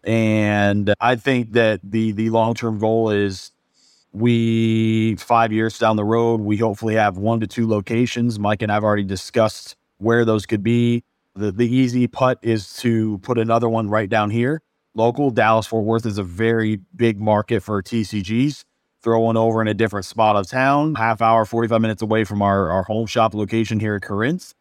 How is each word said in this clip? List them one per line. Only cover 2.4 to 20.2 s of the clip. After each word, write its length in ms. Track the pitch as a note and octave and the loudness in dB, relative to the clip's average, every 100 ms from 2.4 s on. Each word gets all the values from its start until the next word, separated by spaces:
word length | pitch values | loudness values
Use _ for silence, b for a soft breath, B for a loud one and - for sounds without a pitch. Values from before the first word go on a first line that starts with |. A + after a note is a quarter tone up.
| A2+ A#2 A#2 G#2+ | 0 0 -4 -2
goal 300 | A2 A2+ A2+ | 0 0 0
is 420 | G#2 G2+ F#2+ - _ _ b b b _ | 0 -2 -4 -14 _ _ b b b _
we, 1000 | G2 A#2+ A#2 A2+ A2+ A2+ A2+ A2 A2 A2 G#2+ | -2 2 2 2 0 0 0 0 0 0 -4
five 360 | - A#2 A2+ | 0 2 2
years 260 | G#2+ A2 - | 0 -2 0
down 160 | A2 | 0
the 100 | G#2+ | 2
road, 360 | G#2 A2+ A#2 A2+ | 0 2 2 0
we 160 | G#2 G#2+ | 0 0
hopefully 380 | A2+ G#2 A2+ | 0 -2 -2
have 220 | A2 G#2 F#2 | 2 2 0
one 220 | G#2 A#2 | -2 -2
to 80 | G#2+ | -2
two 220 | - A2+ | -4 0
locations. 720 | G#2+ G2 A#2 A#2+ A#2+ A#2+ G#2 | -2 -2 -2 -2 -2 -4 -2
Mike 200 | G#2 G#2 | -2 -2
and 120 | G#2+ | 0
I've 100 | G#2 | 0
already 220 | G#2+ G#2 | 2 0
discussed 720 | G2 F#2+ - A#2+ A2 - - - _ _ | -2 -6 -4 2 2 0 -18 -20 _ _
where 200 | G#2 A#2 | 0 2
those 220 | A2+ A2 - | 4 0 0
could 160 | G#2+ | -2
be. 400 | G2+ A#2+ A#2+ A#2+ _ _ _ | 0 2 2 0 _ _ _
The, 160 | F#2+ G#2 | -6 -6
the 160 | F#2+ A#2 | 0 0
easy 400 | B2+ B2+ B2 A#2+ | 2 0 0 -2
putt 320 | - B2+ B2+ | 0 0 0
is 340 | A2+ A2 G2 - | -2 -2 -4 -6
to 420 | A#2+ A2+ A2 G#2 | 0 0 0 -4
put 200 | - A#2 | -4 -2
another 300 | A2+ A2+ A#2 | 2 2 2
one 200 | A2+ G#2 | 0 0
right 200 | G#2+ G2 | -2 0
down 220 | A2 G#2 | 0 0
here. 320 | A2+ B2 D#3+ _ _ _ | 0 -2 -4 _ _ _
Local, 360 | A2 A#2 A#2+ C#3+ | 0 0 2 0
Dallas-Fort 540 | A2+ A2 A2+ G#2+ A2+ | 2 4 2 0 -2
Worth 220 | G#2 A2+ A2 | 0 0 -2
is 120 | G2+ | -4
a 40 | |
very 540 | F2+ F2 A2+ A2+ A2 G#2 - | -6 -2 0 2 0 -4 -8
big 260 | - A#2+ G2+ | -2 0 0
market 400 | G#2+ G#2 G#2+ A2+ | 0 0 2 -4
for 180 | - G#2 | -2 -6
T 220 | F#2 A#2 | -2 -4
C 180 | G#2+ G#2+ | -2 -6
Gs. 420 | F#2 A2+ C#3 C3+ - _ _ _ | -4 0 -2 -4 -18 _ _ _
Throw 180 | A#2 A2+ | 0 2
one 160 | A2+ A2+ | 2 2
over 240 | A2+ A2 | 0 0
in 60 | G#2+ | -2
a 80 | |
different 320 | G2+ A2 G#2 F#2 | 0 -2 -2 -8
spot 300 | - | 0